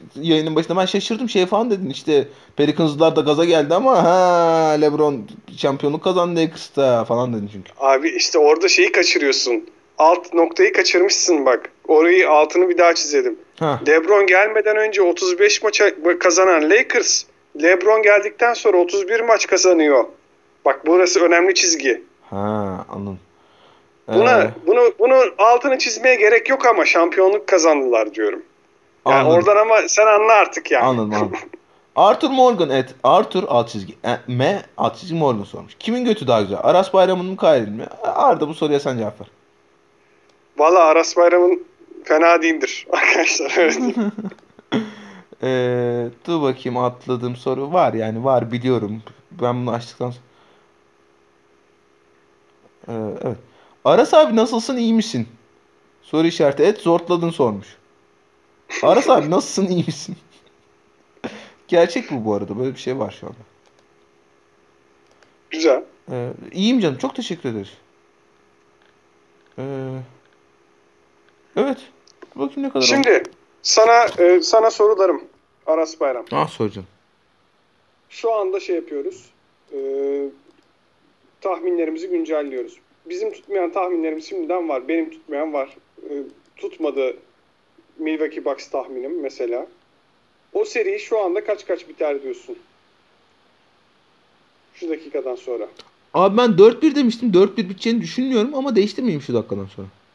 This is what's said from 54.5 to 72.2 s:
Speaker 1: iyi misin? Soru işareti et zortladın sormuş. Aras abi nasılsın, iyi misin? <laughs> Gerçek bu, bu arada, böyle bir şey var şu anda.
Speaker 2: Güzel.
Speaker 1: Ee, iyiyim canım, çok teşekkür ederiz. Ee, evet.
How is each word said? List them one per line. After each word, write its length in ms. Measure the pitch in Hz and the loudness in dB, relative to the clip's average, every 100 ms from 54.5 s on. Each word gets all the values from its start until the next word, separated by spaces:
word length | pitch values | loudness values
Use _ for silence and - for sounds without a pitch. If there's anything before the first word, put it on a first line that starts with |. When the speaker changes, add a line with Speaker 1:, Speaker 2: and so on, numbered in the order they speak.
| 240 226 254 | -2 -4 -2
Speaker 1:
iyi 160 | 233 | 0
misin? 340 | 226 208 127 113 - _ _ _ _ _ _ | 0 0 -4 -8 -12 _ _ _ _ _ _
Soru 260 | _ 151 165 | _ -2 0
işareti 360 | 170 147 139 | 2 0 2
et 140 | 160 214 | 2 2
zortladın 520 | 175 170 170 175 170 | 0 0 0 -2 -2
sormuş. 380 | 165 123 101 - - _ _ _ _ _ _ _ _ - - | -2 -2 -4 -12 -20 _ _ _ _ _ _ _ _ -14 -2
Aras 260 | - 202 294 | 2 2 4
abi 200 | 247 147 | 2 2
nasılsın, 360 | 185 - - 190 | -2 -2 -4 -2
iyi 160 | 180 | -2
misin? 320 | 170 - - 185 _ _ _ _ _ _ _ _ _ _ | -4 -8 -14 -18 _ _ _ _ _ _ _ _ _ _
<laughs> 440 | - - - _ - | -16 -16 -20 _ -2
Gerçek 440 | 175 208 254 - | 2 2 0 -6
bu, 140 | 135 110 | -6 -2
bu 80 | |
arada, 260 | 101 101 107 | -4 -4 -6
böyle 140 | 131 | -6
bir 60 | 127 | -6
şey 200 | - 131 | -8 -6
var 180 | 107 - | -6 -10
şu 60 | - | -18
anda. 100 | 123 - _ _ _ _ _ _ _ _ _ _ _ _ _ _ _ _ _ _ _ _ | -18 -20 _ _ _ _ _ _ _ _ _ _ _ _ _ _ _ _ _ _ _ _
Speaker 2:
Güzel. 340 | 160 165 - - _ - | -2 0 0 -2 _ -12
Speaker 1:
Ee, 180 | 127 120 - - | -10 -10 -12 -12
iyiyim 280 | 175 208 262 | -4 0 2
canım, 180 | 175 131 | 0 -2
çok 180 | 262 - | -6 -8
teşekkür 340 | 233 170 135 | -10 -10 -8
ederiz. 220 | 110 98 - _ _ _ _ _ _ _ _ _ _ _ _ _ _ _ _ _ - | -8 -10 -16 _ _ _ _ _ _ _ _ _ _ _ _ _ _ _ _ _ -16
Ee, 40 | 131 135 131 131 127 _ _ _ _ _ _ _ _ _ _ _ _ _ _ - | -12 -10 -10 -12 -16 _ _ _ _ _ _ _ _ _ _ _ _ _ _ -4
evet. 200 | 269 254 - _ _ _ | -4 -6 -12 _ _ _